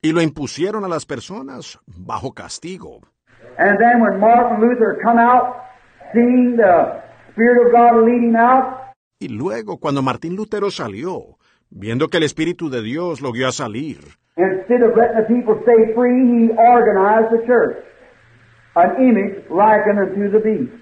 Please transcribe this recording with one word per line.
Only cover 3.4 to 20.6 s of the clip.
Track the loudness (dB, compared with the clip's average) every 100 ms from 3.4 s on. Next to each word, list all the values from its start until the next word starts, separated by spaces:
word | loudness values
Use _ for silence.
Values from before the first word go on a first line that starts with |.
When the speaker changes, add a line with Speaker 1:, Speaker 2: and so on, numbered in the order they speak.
| -20 -2
Speaker 2:
And | 0 2
then | 2 4
when | 2 2
Martin | 4 4 2 0
Luther | 0 2 0 0
come | 0 2
out, | 4 4 0 -8 -18 -20 _ _ -4
seeing | 0 2 2 2 2
the | 4 4 2 -6 -18 -20 -18
Spirit | 0 2 4 4
of |
God | 6 6 4 2
lead | 2
him | 0 2
out, | 2 2 0 -10 -20 _ _ _
Speaker 1:
Y | -12
luego, | -8 -8 -8 -10 -8
cuando | -4 -2
Martín | -4 -6 -8
Lutero | -10 -8 -6 -6
salió, | -6 -10 -10 -10 -12 -14 _ _ _ _
viendo | -16 -8 -4 -2
que | 0
el |
Espíritu | -2 -2 -6 -6 -8
de | -8
Dios | -8 -8 -8 -8
lo | -8
guió | -4 -4
a |
salir, | -4 -8 -8 -10 -14 -20 _ _ -4
Speaker 2:
instead | -2 -2 -2 2
of | 2 2
letting | 0 0
the | 0
people | -2 0 -2
stay | 4 4 4
free, | 2 0 2 2 4 2
he | 4
organized | 4 6 4 2 2 2 2
the | 0 2
church, | 2 0 -4 -18 _ -20 _ _ _ _ _ _ 0
an | 0 2
image | 2 2 -2 -8 -6
likened | 0 2 2 2 -2
unto | -2 -4 0
the | 0
beast | 0 -4